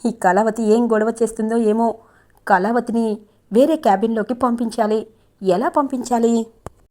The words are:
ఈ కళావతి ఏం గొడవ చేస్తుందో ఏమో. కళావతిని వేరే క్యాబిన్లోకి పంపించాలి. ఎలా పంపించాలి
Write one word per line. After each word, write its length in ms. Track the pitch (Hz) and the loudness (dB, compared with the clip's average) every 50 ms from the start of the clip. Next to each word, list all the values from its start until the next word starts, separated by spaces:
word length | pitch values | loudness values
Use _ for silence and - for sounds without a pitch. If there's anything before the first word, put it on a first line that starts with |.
| - | -6
ఈ 40 | 226 | -6
కళావతి 520 | 226 - - 185 180 196 220 226 214 240 226 | -4 0 0 2 2 2 2 0 -2 0 0
ఏం 300 | 208 214 233 240 233 220 | 2 2 2 2 2 0
గొడవ 200 | 214 214 226 226 - 233 | 0 0 -2 -2 -2 -2
చేస్తుందో 340 | 220 226 - 214 220 226 | -4 -2 -4 -4 -2 -2
ఏమో. 380 | 233 226 208 214 226 233 226 214 - - _ _ _ _ _ _ _ _ - | 0 0 0 0 0 0 -2 -2 -6 -12 _ _ _ _ _ _ _ _ 0
కళావతిని 720 | 202 180 185 214 233 247 240 - 214 233 226 220 208 214 - _ _ _ _ _ 196 | 2 2 2 0 0 -2 -2 -2 -2 -2 -2 -2 -4 -6 -8 _ _ _ _ _ 2
వేరే 240 | 226 277 320 311 | 2 4 4 2
క్యాబిన్లోకి 580 | 311 - 226 196 190 220 226 226 220 208 - 247 | 0 0 0 0 2 0 -2 -2 -2 -4 -4 -4
పంపించాలి. 720 | 240 269 247 240 233 240 226 - - 214 214 214 220 214 - _ _ _ _ _ _ 202 | -2 -2 -2 -2 -2 -4 -4 -2 -2 -2 0 0 -2 -2 -6 _ _ _ _ _ _ -2
ఎలా 260 | 185 175 185 254 349 | 0 0 0 0 0
పంపించాలి 800 | 339 302 277 277 - 247 240 - 247 233 226 233 233 226 226 226 - _ _ - - _ _ _ | 0 0 0 0 -4 -6 -4 -2 0 2 2 2 2 0 0 -4 -8 _ _ -20 -20 _ _ _